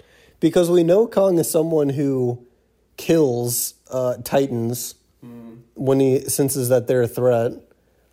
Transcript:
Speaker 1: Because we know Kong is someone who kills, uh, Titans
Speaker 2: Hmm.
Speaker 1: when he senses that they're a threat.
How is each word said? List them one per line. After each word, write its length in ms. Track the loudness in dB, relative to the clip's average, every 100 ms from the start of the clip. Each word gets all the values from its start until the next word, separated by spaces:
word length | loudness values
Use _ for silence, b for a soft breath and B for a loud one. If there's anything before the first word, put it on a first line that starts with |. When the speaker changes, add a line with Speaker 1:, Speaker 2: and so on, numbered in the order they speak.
| b b b b
Speaker 1:
Because 320 | 2 2 4
we 120 | 4
know 220 | 4 4 2
Kong 300 | 2 2 2
is 100 | 0
someone 420 | 0 0 0 0
who 500 | 0 -2 0 -2 -4 -12 _ _ _ _ -8
kills, 800 | 0 2 2 0 -4 -4 -6 -12 -10
uh, 240 | -4 -4 -4
Titans 720 | -2 0 0 -2 -4 -6 -10 -16 _ _
Speaker 2:
Hmm. 360 | -20 -20 -20 -20 _ -6
Speaker 1:
when 240 | 0 2
he 220 | 2 0
senses 480 | -2 -2 -2 -2 0
that 180 | 0 0
they're 160 | 0
a 40 | 0
threat. 440 | 0 0 2 -2 -6 -20 _ _ _ _